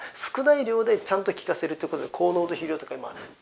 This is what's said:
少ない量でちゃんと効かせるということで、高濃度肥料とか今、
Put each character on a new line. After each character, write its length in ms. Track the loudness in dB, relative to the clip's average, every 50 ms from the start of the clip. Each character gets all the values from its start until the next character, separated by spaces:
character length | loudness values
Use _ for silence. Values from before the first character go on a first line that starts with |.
| -8 -12 -8
少 280 | -6 -6 -4 -2 2 6
な 120 | 6 6
い 100 | 6 4
量 180 | 2 2 2 4
で 140 | 4 2
ち 140 | 2 2 2
ゃ 60 | 0
ん 60 | 0 2
と 100 | 0 -2
効 80 | -2
か 120 | -2 -2 -2
せ 140 | 0 -2
る 80 | -4 -4
と 100 | -4 -6
い 20 |
う 20 | -4
こ 60 | -4
と 60 | -4 -6
で、 60 | -4
高 220 | -2 2 2 4 4
濃 80 | 2
度 60 | 0
肥 200 | 0 -2 -4 -4
料 120 | -4 -4 -4
と 80 | -6
か 80 | -8 -10
今、 180 | -10 -10 -12 -12 -14 -16 -18 -18 -20